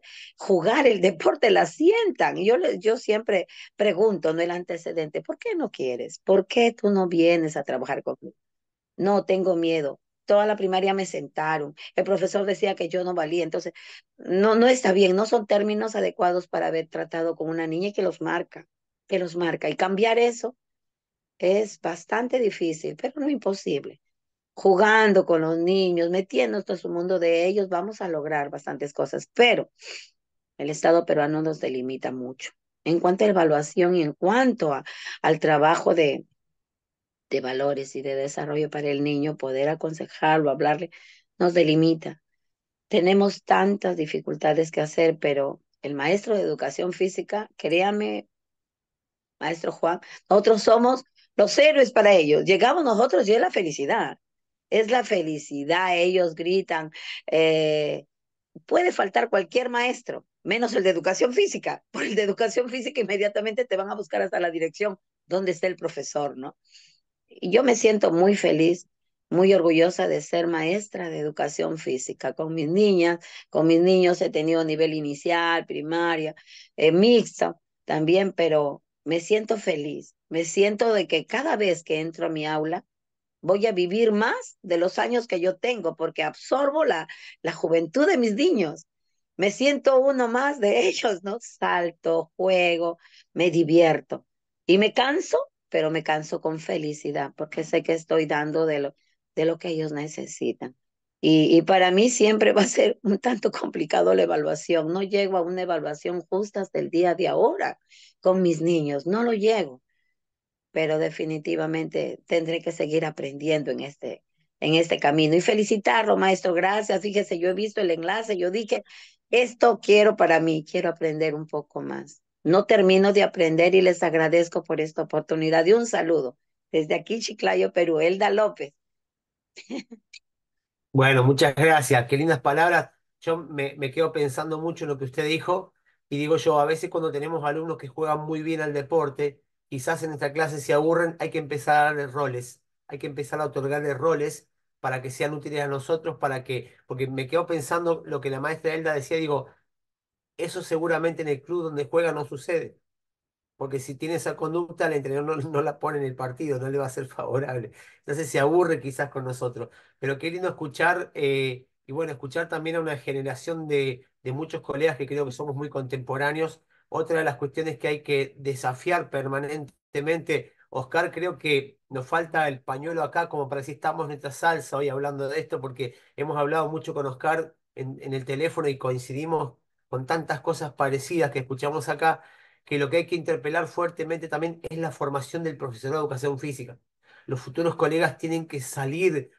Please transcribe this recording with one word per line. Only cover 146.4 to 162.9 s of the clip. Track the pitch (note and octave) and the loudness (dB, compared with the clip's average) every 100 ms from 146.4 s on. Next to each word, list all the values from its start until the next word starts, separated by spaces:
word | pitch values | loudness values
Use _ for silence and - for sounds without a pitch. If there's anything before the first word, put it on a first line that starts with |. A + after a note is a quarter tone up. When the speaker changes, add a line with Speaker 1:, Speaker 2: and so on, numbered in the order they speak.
Speaker 2:
que, | B2+ B2 - _ - | -6 -8 -10 _ -12
porque | B2+ C3 | -8 -6
me | C3+ C3 | -6 -2
quedo | E3 E3+ | -2 -2
pensando | D#3+ C3 E3+ E3+ D#3+ D3+ | -4 -2 -2 -2 -4 -6
lo | C#3+ | -8
que | C3+ | -6
la | C3 | -6
maestra | D3+ D#3 D#3+ D#3+ | -6 -4 -4 -2
Elda | D#3+ | -2
decía, | D3 C3 D#3+ | -4 -2 -4
digo, | D3+ C#3 - _ _ _ _ _ _ _ _ - | -2 -4 -4 _ _ _ _ _ _ _ _ -8
eso | E3+ F3+ | -8 -8
seguramente | - D#3+ E3+ D#3+ E3 D#3+ | -4 -2 0 0 -2 -2
en | D3+ | -4
el | C3+ | -6
club | - F3 | -4 -6
donde | D#3+ D3 C#3 | -4 -6 -2
juega | E3 E3 | 0 0
no | D3+ - | -2 -8
sucede, | C#3 - E3 - - _ _ _ _ _ _ _ - | -10 -4 -4 -6 -14 _ _ _ _ _ _ _ -12
porque | C3+ C3+ | -8 -8
si | C#3+ C3+ | -10 -10
tiene | D#3+ E3 | -6 -6
esa | D#3+ D3 | -6 -6
conducta, | D#3 E3+ E3+ E3+ E3+ | -4 -4 -6 -4 -2
el | |
entrenador | D3 C3+ C#3 D3+ D3+ D#3 | -2 -2 -4 -4 -4 -4
no, | |
no | D3 | -2
la | D3+ - | -2 -4
pone | D3 D3 | -6 -4
en | C3+ | -6
el | B2+ | -6
partido, | B2+ B2+ D#3 B2+ | -10 -6 -6 -4
no | C3 | -4
le | C#3 | -4
va | C3+ | -4
a | |
ser | C#3 C3 | -8 -10
favorable. | - A#2+ B2+ C#3 B2 G#2+ - - _ | -10 -6 -4 -4 -6 -10 -16 -20 _
Entonces | - D3 C#3+ | -8 -6 -4
se | D3+ | 0
aburre | C#3+ F3 E3+ D3+ | 4 4 2 0
quizás | C3+ C3 C#3 | -4 -8 -8
con | C3+ B2+ | -8 -8
nosotros. | B2+ B2 A#2 A2+ - _ _ | -6 -8 -8 -14 -16 _ _
Pero | C3+ C3+ | -6 -6
qué | E3 | -6
lindo | F3+ F3+ | -4 -6
escuchar, | - D#3 D3+ E3+ F3 F3 | -6 -8 0 0 0 -4
eh, | - C#3 C3+ C3+ B2+ _ _ - | -4 -2 0 -2 -6 _ _ -12
y | |
bueno, | C#3+ D#3 | -8 -8
escuchar | C3 C3+ E3+ E3 | -8 -8 -8 -6
también | E3 D#3+ E3 | -6 -4 -4
a | |
una | D#3+ | -4